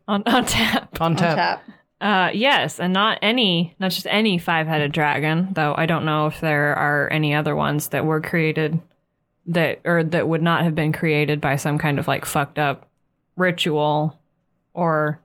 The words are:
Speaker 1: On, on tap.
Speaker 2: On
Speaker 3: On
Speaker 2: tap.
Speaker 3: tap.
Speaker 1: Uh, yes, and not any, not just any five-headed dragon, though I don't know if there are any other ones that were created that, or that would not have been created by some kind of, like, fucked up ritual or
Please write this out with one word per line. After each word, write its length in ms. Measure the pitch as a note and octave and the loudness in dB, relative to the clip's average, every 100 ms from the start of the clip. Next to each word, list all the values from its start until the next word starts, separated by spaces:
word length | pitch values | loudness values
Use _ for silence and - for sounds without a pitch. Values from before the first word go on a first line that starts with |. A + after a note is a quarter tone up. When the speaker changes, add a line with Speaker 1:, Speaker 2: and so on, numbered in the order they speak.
| - | -4
Speaker 1:
On, 140 | G3+ A3 | -2 2
on 180 | B3+ B3 | 2 2
tap. 560 | - A3 A3+ - - | 0 0 -2 -4 -2
Speaker 2:
On 120 | E3 | 0
Speaker 3:
On 40 | D#3 | 2
Speaker 2:
tap. 180 | E3+ D#3 | 2 2
Speaker 3:
tap. 280 | E3+ - - - _ - | 0 -2 -8 -20 _ -6
Speaker 1:
Uh, 300 | G3+ F#3+ F#3 G3+ | 0 2 2 2
yes, 440 | C4+ A3 D3 - | 2 2 0 -2
and 140 | F3+ | -2
not 240 | F#3+ G#3+ - | 2 0 0
any, 500 | G#3 B3+ G3+ E3+ E3+ - | 0 2 2 2 -2 -2
not 100 | F#3+ | -4
just 160 | F3+ - | -2 -2
any 260 | G#3 A3 F3 | 0 2 0
five-headed 540 | F3+ E3 D#3+ D#3 D3 | 0 -2 0 0 0
dragon, 560 | E3 D3 C3+ D3+ D#3+ F#3 | 0 0 0 0 0 0
though 200 | F3 D3 C#3+ | 0 0 0
I 120 | E3 | 0
don't 180 | E3 D#3 | 0 0
know 220 | D3+ D3+ | 0 0
if 120 | - | -2
there 360 | D#3+ D3 D3 - | 0 0 2 0
are 360 | D3 D3 - | 0 0 0
any 220 | D#3 D3+ | 0 0
other 220 | D3 D3+ D3 | 0 0 0
ones 320 | D3 D3 - | 0 -2 -2
that 180 | C#3+ D#3 | -2 0
were 160 | D#3 | -2
created 580 | - E3+ D#3 D#3 D3+ E3 - _ _ _ _ _ E3+ | -2 0 0 0 -2 -2 -6 _ _ _ _ _ -4
that, 320 | E3+ D3 - - | 0 0 -2 0
or 180 | E3+ | 0
that 240 | D#3+ E3+ B2+ | 2 0 0
would 160 | D#3+ | 0
not 200 | E3+ D#3+ | 2 2
have 120 | E3+ D#3 | 0 0
been 160 | D#3 | -2
created 500 | D#3 E3 D3 D3 D3+ | 0 0 0 0 0
by 140 | D3+ C#3+ | 0 0
some 240 | D3+ D3 | -2 -2
kind 180 | D3+ C#3+ | 0 -2
of, 100 | C#3+ | -2
like, 180 | C#3 - | -4 -2
fucked 340 | D#3 C#3+ - | -2 -2 -2
up 280 | D3 C#3 - _ _ _ _ - | -2 -2 -10 _ _ _ _ -2
ritual 840 | F3+ F3 F3 D3+ D3+ D3+ D3+ - _ _ _ _ _ E3+ | 0 0 0 0 0 0 -2 -4 _ _ _ _ _ -4
or 440 | E3+ D#3 D3+ D#3 | 0 0 0 -4